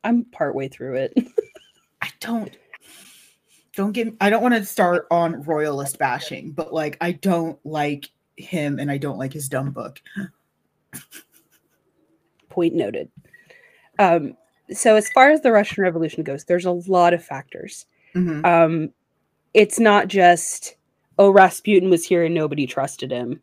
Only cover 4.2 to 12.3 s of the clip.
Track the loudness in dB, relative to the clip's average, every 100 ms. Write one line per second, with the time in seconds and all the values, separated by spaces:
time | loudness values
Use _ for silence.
4.2 | 0 2 2 0 -2 0 0 0 0 0
5.2 | 0 -4 -6 -4 -2 -4 -8 -4 -4 -4
6.2 | -8 -14 -12 -10 -6 -6 -6 -6 -6 -4
7.2 | -2 -2 -4 -10 -10 -6 -4 -6 -12 _
8.2 | _ -20 -10 -6 -4 -4 -6 -6 -8 -8
9.2 | -10 -10 -8 -6 -6 -10 -14 -18 _ -14
10.2 | -14 _ _ _ _ _ _ -20 _ -20
11.2 | _ _ _ _ _ _ _ _ _ _
12.2 | _